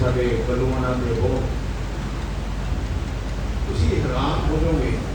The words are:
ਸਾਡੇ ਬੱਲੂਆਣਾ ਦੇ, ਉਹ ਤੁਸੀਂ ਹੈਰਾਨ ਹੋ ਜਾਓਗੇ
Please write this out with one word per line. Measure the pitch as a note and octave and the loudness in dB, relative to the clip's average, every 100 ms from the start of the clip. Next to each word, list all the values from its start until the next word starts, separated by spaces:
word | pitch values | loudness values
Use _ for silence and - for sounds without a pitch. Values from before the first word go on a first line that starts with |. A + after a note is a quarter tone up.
ਸਾਡੇ | B2+ B2 B2 A2+ A#2 | 2 2 2 2 0
ਬੱਲੂਆਣਾ | B2 C3 B2+ B2+ | 0 0 0 0
ਦੇ, | B2+ A#2 A2 | 0 0 0
ਉਹ | F#2 - - - - - - - - - - - - - - - - - - - - - - - - | 2 2 0 -2 -4 -4 -4 -4 -4 -4 -4 -4 -4 -4 -2 -2 -2 -4 -4 -4 -4 -4 -4 -2 -2
ਤੁਸੀਂ | - - - | 2 2 4
ਹੈਰਾਨ | - - - - - | 2 2 0 2 2
ਹੋ | D#3 | 4
ਜਾਓਗੇ | E3+ D#3 C#3 - - | 4 4 2 0 -2